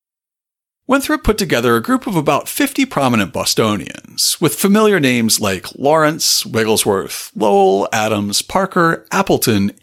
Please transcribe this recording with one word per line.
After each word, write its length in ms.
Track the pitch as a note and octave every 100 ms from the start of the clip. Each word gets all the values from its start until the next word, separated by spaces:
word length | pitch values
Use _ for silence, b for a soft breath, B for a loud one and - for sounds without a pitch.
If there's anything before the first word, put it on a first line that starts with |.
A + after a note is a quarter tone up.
| _ _ _ _ _ _ _ _ -
Winthrop 380 | C4+ C4+ D4+
put 160 | - G#3
together 360 | F#3 C3 A#2+ A#2
a 60 |
group 240 | A#2 B3+ C4
of 100 | F3
about 320 | D3+ C#3 -
fifty 380 | - C#4 - C4+
prominent 480 | - C3+ A#2 F#2+
Bostonians, 1080 | - F#2+ - A2 G#2 - - - - - -
with 160 | E3+ -
familiar 440 | G3+ G#3 G#3+ F#3+
names 420 | C3+ B2 A2+ -
like 340 | G#2 F#2 - -
Lawrence, 720 | C#3 D#3+ D3+ D#3+ - - -
Wigglesworth, 840 | A2 A2 G#2 A2+ G2 C#2 - - -
Lowell, 540 | G#2 G2+ F#2+ G2 G2
Adams, 520 | A2+ A2 G#2+ G2+ G2+
Parker, 640 | - F#3+ F#3+ F#3 E3 E3 -
Appleton, 600 | F#3+ - D#3+ - A#2 G3 -